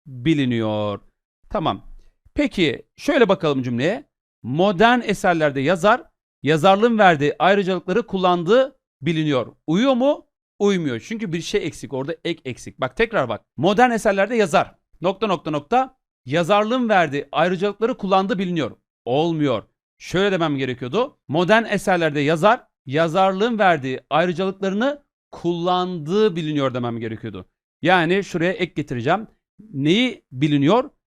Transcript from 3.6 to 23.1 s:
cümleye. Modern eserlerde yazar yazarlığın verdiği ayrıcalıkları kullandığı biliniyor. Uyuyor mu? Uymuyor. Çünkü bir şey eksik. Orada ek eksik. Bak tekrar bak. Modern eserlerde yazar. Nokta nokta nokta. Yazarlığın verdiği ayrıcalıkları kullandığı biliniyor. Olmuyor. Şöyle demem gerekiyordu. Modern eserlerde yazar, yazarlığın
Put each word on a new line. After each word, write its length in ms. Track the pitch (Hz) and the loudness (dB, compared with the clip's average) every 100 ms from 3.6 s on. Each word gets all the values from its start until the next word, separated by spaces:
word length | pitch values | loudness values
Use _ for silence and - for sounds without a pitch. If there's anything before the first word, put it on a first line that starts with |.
cümleye. 460 | 127 120 147 240 - _ _ _ | -2 -2 -2 -4 -10 _ _ _
Modern 580 | - 139 196 175 226 247 | -8 0 0 4 4 4
eserlerde 600 | 226 190 190 170 151 139 | 0 -2 0 2 0 0
yazar 420 | 139 180 196 240 - _ _ _ | 0 2 2 0 -2 _ _ _
yazarlığın 560 | 135 156 180 196 233 220 | 0 4 4 6 4 6
verdiği 360 | 196 160 147 - | 4 6 0 2
ayrıcalıkları 680 | 165 202 185 185 - 190 - | 2 2 2 -4 -2 -4 -2
kullandığı 720 | 196 180 175 170 233 262 - _ _ | -2 0 0 2 2 2 -4 _ _
biliniyor. 540 | 135 160 156 131 110 - - | -4 -2 0 0 -2 -10 -2
Uyuyor 260 | 170 262 | 0 2
mu? 380 | 254 269 339 _ _ _ _ | 2 2 0 _ _ _ _
Uymuyor. 400 | 202 196 156 117 - | 0 0 -2 -6 -8
Çünkü 260 | 226 208 | -8 -6
bir 80 | 165 | -6
şey 260 | 156 208 170 | -4 -4 -4
eksik. 260 | - 113 | -10 -10
Orada 220 | 127 135 165 | -8 -6 -6
ek 180 | 165 165 127 | -6 -8 -10
eksik. 360 | 120 - - | -12 -16 -8
Bak 160 | 127 - | -8 -2
tekrar 320 | 226 196 127 | -2 0 -2
bak. 160 | 107 - - | -4 -8 -2
Modern 340 | 160 208 247 | 0 4 2
eserlerde 440 | 233 226 196 202 240 | 2 0 0 0 0
yazar. 400 | 196 175 - _ _ _ | 2 2 0 _ _ _
Nokta 260 | 170 196 220 | -4 -2 -2
nokta 240 | 170 - | -4 -4
nokta. 460 | 151 147 240 262 _ _ _ - | -6 -2 -2 -2 _ _ _ -6
Yazarlığın 640 | 151 165 202 214 254 240 | -4 2 2 2 -2 2
verdiği 400 | 202 165 139 - | 2 2 -2 -4
ayrıcalıkları 640 | 139 170 175 202 202 226 247 | 0 0 0 -4 -2 -4 -4
kullandığı 420 | 196 190 196 190 | 0 0 2 -2
biliniyor. 320 | 190 175 120 - _ _ - | -2 -2 -4 -6 _ _ -4
Olmuyor. 580 | 131 170 160 147 113 - _ _ _ | 0 0 0 0 0 -4 _ _ _
Şöyle 340 | - 170 202 | -6 -2 0
demem 260 | 185 165 139 | 0 -2 -2
gerekiyordu. 600 | 131 127 127 165 269 _ _ | -4 -6 -4 -2 -4 _ _
Modern 360 | 151 175 220 | -2 2 2
eserlerde 560 | 226 202 - 180 165 147 | 2 -4 0 0 0 0
yazar, 480 | 143 165 196 247 - _ - | 0 2 2 2 -2 _ -6
yazarlığın 720 | 139 165 | -2 0